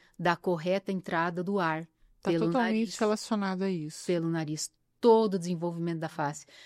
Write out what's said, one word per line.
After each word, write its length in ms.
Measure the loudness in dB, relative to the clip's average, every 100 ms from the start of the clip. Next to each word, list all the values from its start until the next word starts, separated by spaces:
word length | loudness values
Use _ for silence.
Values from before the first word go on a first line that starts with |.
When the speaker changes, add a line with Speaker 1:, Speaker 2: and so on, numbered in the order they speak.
| _ -2
Speaker 1:
da 180 | 0 2
correta 560 | 0 0 0 -2 -2
entrada 500 | -6 -2 -2 0 -2
do 160 | -2 0
ar 260 | 0 -2 -6 _ _ _
Speaker 2:
Tá 80 | 0
Speaker 1:
pelo 160 | 2 2
Speaker 2:
totalmente 280 | 2 2 0
Speaker 1:
nariz. 180 | -2 0
Speaker 2:
relacionado 640 | 0 0 -2 -2 -2 -2
a 80 | -2
isso. 360 | -2 -6 -8 -2
Speaker 1:
Pelo 220 | 0 0
nariz, 420 | 0 -2 -4 -8 _ _ _
todo 340 | 6 6 6
o 40 | 0
desenvolvimento 600 | -2 -2 -4 -2 -4 -4
da 80 | -6
face. 360 | -4 -4 -4 -14 -20